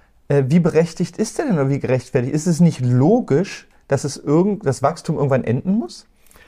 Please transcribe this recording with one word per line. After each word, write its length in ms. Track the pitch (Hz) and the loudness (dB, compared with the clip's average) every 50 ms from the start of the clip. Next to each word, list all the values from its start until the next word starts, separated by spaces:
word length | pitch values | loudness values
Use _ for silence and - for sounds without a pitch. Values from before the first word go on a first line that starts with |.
| _ _ _ _ _ - | _ _ _ _ _ -2
äh, 160 | 143 143 139 127 | 0 0 2 2
wie 140 | 151 180 | 2 2
berechtigt 560 | 165 170 151 156 165 165 - - 175 - - - | 2 4 2 2 0 0 -2 -6 -6 -6 -4 -6
ist 200 | 220 226 - - | -6 -6 -4 -6
der 100 | 359 277 | -4 -2
denn 80 | 196 | 0
oder 140 | 151 135 135 | 0 0 0
wie 100 | 143 131 | -2 -2
gerechtfertigt? 540 | - - 127 127 - - - 135 120 131 143 | -2 -2 -2 -2 -2 -2 -2 -2 -2 -2 -2
Ist 140 | 151 156 180 | -2 0 0
es 140 | 165 143 | 2 4
nicht 180 | 175 165 - - | 4 4 4 2
logisch, 880 | 127 120 123 127 135 165 220 254 - - 135 147 196 - - - - _ _ _ _ - | 0 2 2 4 4 4 4 2 2 2 2 2 2 -2 -6 -12 -20 _ _ _ _ -4
dass 160 | 135 127 - | -4 -2 -2
es 100 | 143 - | -4 -8
irgend-, 500 | - - 147 143 165 185 208 202 - - | -8 -2 0 2 2 2 2 0 -2 -2
das 160 | 143 127 - | -4 -2 0
Wachstum 360 | - 139 165 - - - 156 - | -2 -2 -2 -4 -6 -6 -4 -2
irgendwann 260 | 143 131 135 127 - | 0 0 0 0 0
enden 300 | - 113 135 - 185 196 | 0 -2 -2 0 0 -2
muss? 340 | 226 349 349 - - - _ _ _ _ _ - - - | -2 -2 -4 -10 -18 -20 _ _ _ _ _ -20 -20 -20